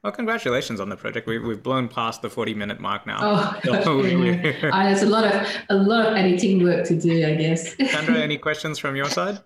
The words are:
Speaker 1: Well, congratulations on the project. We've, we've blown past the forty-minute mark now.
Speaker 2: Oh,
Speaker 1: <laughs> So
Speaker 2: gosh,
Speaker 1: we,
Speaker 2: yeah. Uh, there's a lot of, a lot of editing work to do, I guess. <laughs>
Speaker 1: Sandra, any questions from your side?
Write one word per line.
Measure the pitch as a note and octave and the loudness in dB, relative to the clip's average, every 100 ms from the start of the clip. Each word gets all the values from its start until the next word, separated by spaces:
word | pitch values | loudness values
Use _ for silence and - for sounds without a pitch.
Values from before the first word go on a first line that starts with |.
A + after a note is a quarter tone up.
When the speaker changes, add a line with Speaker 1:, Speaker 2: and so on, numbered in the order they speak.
Speaker 1:
Well, | G3+ | -6
congratulations | G#3 A3+ A3+ C#3+ B2 D3 A2 | -4 -4 -2 0 -2 -2 -6
on | F#2+ | -6
the | G2 | -6
project. | A2 A2+ A2+ | -6 -6 -4
We've, | A2+ | -4
we've | A#2 G#2 | -4 -6
blown | A#2+ C3 A#2+ | -2 -2 -2
past | - A2+ G#2+ | -4 -6 -6
the | A2+ | -8
forty-minute | - A2+ G#2 G#2 F#2+ | -4 -4 -4 -6 -6
mark | G2 G2+ - | -6 -6 -6
now. | G#2 | -4
Speaker 2:
Oh, | G#3 G3+ E3+ - | 0 0 0 -4
Speaker 1:
<laughs> | |
So | E3+ B2 E3+ C#3 | -2 0 2 2
Speaker 2:
gosh, | C3+ | 2
Speaker 1:
we, | - F3+ | 2 2
Speaker 2:
yeah. | F3 D#3+ C#3 D#3 | 0 -2 -2 0
Uh, | F#3 G3 | 2 2
there's | G3 | 4
a | G#3 | 4
lot | G#3+ | 4
of, | G#3+ G3+ - - - | 2 0 -2 -8 0
a | G3 | 2
lot | G3 A#3 A3 | 4 4 2
of | G#3 | 2
editing | F#3 F3+ G#3+ F#3+ | 2 4 4 4
work | F3 E3+ - | 4 2 2
to | E3 | 2
do, | E3 E3 D#3 | 4 4 2
I | D#3 | 2
guess. | D#3+ E3 - - | 2 0 -4 -2
<laughs> | C4+ | 0
Speaker 1:
Sandra, | D3+ D#3 E3 | 0 2 2
any | D3+ D3 | 2 -2
questions | D#3 D3+ D#3+ D3+ | -2 -4 -4 -4
from | D3 C3+ | -4 -2
your | C#3+ | -2
side? | C#3 F3+ G3+ | -2 -4 -6